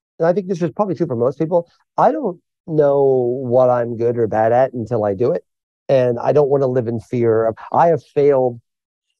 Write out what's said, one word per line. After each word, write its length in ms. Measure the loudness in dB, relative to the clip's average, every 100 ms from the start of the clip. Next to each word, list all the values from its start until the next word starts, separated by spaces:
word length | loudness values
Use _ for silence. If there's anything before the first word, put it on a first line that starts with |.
| _ -4
and 80 | -2
I 60 |
think 160 | -2 -2
this 120 | -4
is 80 | -4
probably 240 | -2 -4
true 140 | -2 -4
for 80 | -2
most 240 | -2 -2
people. 280 | -2 -2 -4 _ _ 0
I 140 | 0
don't 280 | 0 -6 -8 _ _ -6
know 340 | 0 2 4 2 2 0 -4
what 300 | 0 2 2
I'm 260 | 2 -2 -4
good 220 | -2 -2
or 80 | -2
bad 240 | 0 2
at 220 | 2 0
until 300 | -2 -6 -4
I 120 | -2 -2
do 160 | -2
it. 120 | -4 _ _ _ _ -2
And 300 | 0 2 -2
I 140 | 0
don't 160 | 2 2
wanna 180 | 2 0
live 200 | -2 -4
in 120 | -6
fear 480 | -6 -2 0 2 0
of, 100 | -4 -4
I 160 | 2 2
have 160 | 0
failed 580 | -2 0 2 2 0 -4 _ _ _ _ _